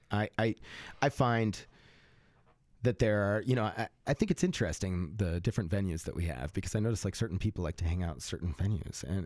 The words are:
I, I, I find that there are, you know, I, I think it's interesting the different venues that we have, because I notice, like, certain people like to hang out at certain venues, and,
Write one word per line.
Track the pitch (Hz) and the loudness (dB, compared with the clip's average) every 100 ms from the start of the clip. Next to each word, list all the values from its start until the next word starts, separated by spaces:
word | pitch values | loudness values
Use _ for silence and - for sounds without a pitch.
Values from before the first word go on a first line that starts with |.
| - | -2
I, | 104 107 - | 0 0 2
I, | 113 - - - - - | 0 0 -10 -16 -16 0
I | 143 | 0
find | - 123 117 110 - - - - - _ - _ _ _ _ _ - | 4 4 4 2 0 -10 -20 -20 -20 _ -20 _ _ _ _ _ 0
that | 123 - | 0 4
there | 113 104 | 4 4
are, | 101 107 | 4 2
you | 127 | 2
know, | 127 | 2
I, | 104 95 110 _ - | 0 -2 -6 _ -4
I | |
think | 143 214 | 2 2
it's | - | 4
interesting | 180 - 87 - 92 90 80 104 | 2 2 -2 0 0 0 -2 -2
the | 90 85 | 0 2
different | 107 - 85 | 0 0 0
venues | 101 95 80 | 0 0 -2
that | - - | -4 -4
we | |
have, | 82 64 73 | -2 -2 -4
because | - - | -4 -2
I | 110 | 0
notice, | 113 110 | 0 0
like, | 98 | -4
certain | - 113 92 | -2 -2 0
people | 110 - | -2 -2
like | 82 - | -4 -2
to | |
hang | 82 90 | -2 0
out | 85 69 | -2 -4
at | |
certain | - 87 87 | -8 -4 -4
venues, | - 98 104 - - | 0 0 0 -4 -10
and, | 67 95 | -4 -4